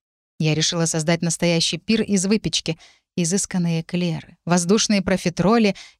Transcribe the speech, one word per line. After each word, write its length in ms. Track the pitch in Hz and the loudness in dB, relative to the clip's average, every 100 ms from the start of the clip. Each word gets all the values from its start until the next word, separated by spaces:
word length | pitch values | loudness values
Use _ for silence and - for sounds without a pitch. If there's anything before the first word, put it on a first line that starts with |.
| _ _ _ - | _ _ _ -4
Я 140 | 156 | 0
решила 320 | 156 160 170 165 | 0 0 0 -2
создать 340 | 165 156 170 | 0 0 0
настоящий 560 | 170 - 175 165 - 165 | 0 -2 0 0 -2 -6
пир 240 | - 220 | -2 -2
из 240 | 214 196 | 0 0
выпечки. 540 | 190 220 160 - - 165 - _ _ - | 0 0 0 -4 -6 -10 -12 _ _ -4
Изысканные 640 | 165 196 - 185 170 165 | -2 -2 -2 -2 -2 -2
эклеры, 560 | - 175 175 156 - - - | -4 -4 -2 -4 -10 -12 0
воздушные 560 | 180 175 214 - 202 | 0 4 2 2 0
профитроли 760 | 190 185 180 170 175 233 208 190 - _ | 0 0 -2 0 2 4 2 0 -10 _